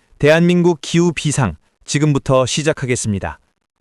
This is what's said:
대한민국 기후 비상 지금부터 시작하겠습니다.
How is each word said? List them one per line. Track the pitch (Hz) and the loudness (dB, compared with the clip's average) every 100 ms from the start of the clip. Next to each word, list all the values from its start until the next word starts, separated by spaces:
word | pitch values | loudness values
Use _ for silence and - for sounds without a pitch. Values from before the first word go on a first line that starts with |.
| _ - | _ -2
대한민국 | 143 160 175 175 175 170 | 2 4 4 4 2 0
기후 | - 170 175 | -2 0 0
비상 | - 151 139 110 78 _ _ | 0 -4 -2 -2 -4 _ _
지금부터 | - 147 151 135 - 131 123 | -6 -2 0 0 2 0 0
시작하겠습니다. | - 151 151 127 123 113 98 85 - _ _ _ _ | -2 -4 -4 -4 -4 -4 -6 -6 -12 _ _ _ _